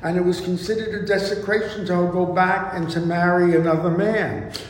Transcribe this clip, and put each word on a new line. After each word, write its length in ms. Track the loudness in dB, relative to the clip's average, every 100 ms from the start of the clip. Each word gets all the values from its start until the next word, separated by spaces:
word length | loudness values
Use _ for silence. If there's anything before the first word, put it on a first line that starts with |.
and 140 | 0 0
it 60 |
was 160 | 2 0
considered 640 | -2 -4 -2 -4 -2 -6
a 20 | 0
desecration 760 | 0 0 -4 0 -2 -2 -6 -2
to 80 | 2
her 160 | 2
go 160 | 2 0
back 480 | 2 2 0 -2 -4
and 140 | -4
to 80 | -2
marry 560 | -2 2 2 4 4 4
another 340 | 4 2 2
man. 600 | 0 2 0 -2 -4 -8 -12 -14